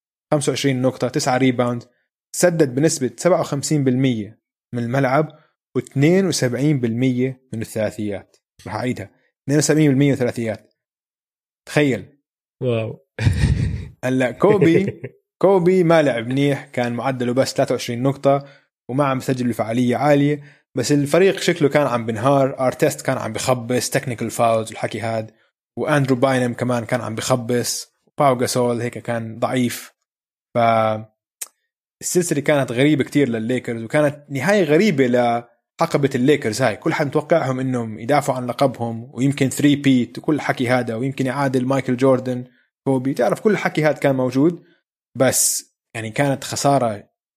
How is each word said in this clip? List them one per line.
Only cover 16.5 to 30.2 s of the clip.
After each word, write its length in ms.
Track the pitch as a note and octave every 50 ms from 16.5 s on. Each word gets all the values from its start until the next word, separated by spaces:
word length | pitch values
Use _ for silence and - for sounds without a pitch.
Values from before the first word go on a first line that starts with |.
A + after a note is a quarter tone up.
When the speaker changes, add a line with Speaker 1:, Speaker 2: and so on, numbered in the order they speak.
| C3+ C#3 -
Speaker 1:
كان 280 | - - B2 A#2+ A#2+ A#2+
معدله 400 | A#2 A#2 C3+ C3 B2 B2 A#2+ A#2+
بس 200 | C3+ B2+ - -
ثلاثة 200 | - C3 - B2
وعشرين 300 | A#2 - - A#2+ A#2+ C3
نقطة 440 | C#3 C#3 C#3+ - C#3 C#3 C#3 C#3+ - - _ _ _ _ _ _ -
وما 160 | B2+ C#3+ D3
عم 120 | C3+ C3
يسجل 300 | B2+ - C#3 B2+ B2 B2
بفعالية 480 | A#2+ A2 - G#2+ A2 A#2 B2+ B2+ A#2+ A#2
عالية، 480 | A2+ C#3+ D3+ D3 C#3+ C#3+ D3 D3 C#3+ - - - _ _ _ - C3
بس 120 | A2+ -
الفريق 480 | D3 C#3+ C#3 C#3+ E3 F3 G3 F#3+ - -
شكله 300 | - F3 E3+ - D3 C3+
كان 180 | D3+ D3 C#3+
عم 180 | B2 A#2+ A#2+ A2
بنهار، 540 | A#2 A2+ G#2 A#2+ C#3 C#3 C#3 C3+ C3+ - -
أرتيست 420 | C3 B2 - - E3 C#3 C#3+ -
كان 160 | - C#3 C3
عم 160 | A2 G#2+ A2+ A2
بخبص، 640 | - - C3 B2+ A#2+ A#2 A#2+ B2 B2 - - -
technical 340 | B2+ - C3 A#2 - A#2+ G#2+ -
fouls 320 | - A#2 A2+ A2+ A2+ G#2+ -
والحكي 300 | G#2+ - A2+ A2 - G#2+
هاد، 320 | A2+ A2+ A2+ A2 A2 A2+ _ _ _ _ _ _ _ _ -
وأندرو 380 | A#2+ - - D3+ C#3+ C3+ C3 C3
باينم 380 | A#2+ C3+ C3+ C3 B2+ B2 A#2+ A2+
كمان 320 | - B2 B2 B2 A#2+ A2+
كان 160 | - B2+ A#2
عم 140 | A2 A2 A2+
بخبص، 720 | A2+ - - B2+ B2 A#2 A#2 B2 A#2+ A2 - - - - _ _ _ _ _ _
باو 200 | - D3 C3+ B2+
جاسول 440 | A#2+ A#2+ - - B2+ A#2+ A#2+ A#2+ A2+
هيك 160 | A#2+ A#2+ -
كان 420 | A2 - A#2+ A#2+ A2+ A2+ A2 A2 A#2
ضعيف. 540 | B2 A#2+ C3 B2+ B2 A#2 - - - - _ _ _ _ _ _